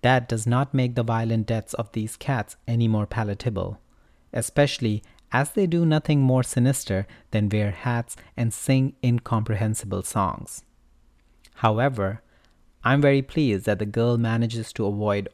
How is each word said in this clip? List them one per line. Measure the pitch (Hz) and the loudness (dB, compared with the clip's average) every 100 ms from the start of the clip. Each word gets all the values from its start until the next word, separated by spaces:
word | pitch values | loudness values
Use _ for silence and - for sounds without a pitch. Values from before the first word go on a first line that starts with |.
That | 123 127 117 | 4 2 2
does | 117 107 | -4 0
not | 120 135 | 0 0
make | 135 127 120 | 0 0 -2
the | |
violent | 117 113 117 113 107 | -2 0 0 0 0
deaths | 113 - - | -4 -4 -8
of | 104 | -6
these | - 107 - | -6 -6 -8
cats | - 131 107 - - | -4 -4 -4 -10 -4
any | 117 117 | 0 2
more | 107 104 | 2 0
palatable, | 110 110 101 - 101 92 104 _ _ _ _ _ | -2 -4 -2 -4 -4 -6 -8 _ _ _ _ _
especially | - 117 - 143 - 113 104 - - _ | -6 -4 2 2 2 -2 -2 -6 -20 _
as | 131 143 | -2 0
they | - 190 | 0 0
do | 170 170 | 2 4
nothing | 156 - 147 | 2 2 4
more | 135 131 | 4 4
sinister | 123 - 123 139 - 95 101 - _ | 2 2 2 0 -2 -4 -4 -12 _
than | 110 104 | 0 0
wear | 107 104 | 0 0
hats | 98 - 120 120 - - - | -2 -4 -4 -4 -12 -18 -4
and | 113 | -4
sing | - - 135 135 - | -2 0 2 2 0
incomprehensible | 127 120 - 110 110 104 107 107 101 98 | 0 0 0 -2 0 -2 0 -2 -4 -6
songs. | - - 95 - - - _ _ _ _ _ _ _ _ - - | -4 -2 -2 -4 -12 -16 _ _ _ _ _ _ _ _ -20 -2
However, | 113 107 135 123 98 107 _ _ _ _ _ _ | 0 2 0 0 -4 -4 _ _ _ _ _ _
I'm | 120 139 | 0 4
very | 143 139 | 4 4
pleased | 135 - 143 98 98 | 0 0 0 0 0
that | 101 | -2
the | 104 | -2
girl | 107 117 120 | 0 2 2
manages | 117 113 117 117 110 | 0 0 -2 -4 -10
to | - 104 | -4 -2
avoid | 104 107 101 98 | 0 0 0 -2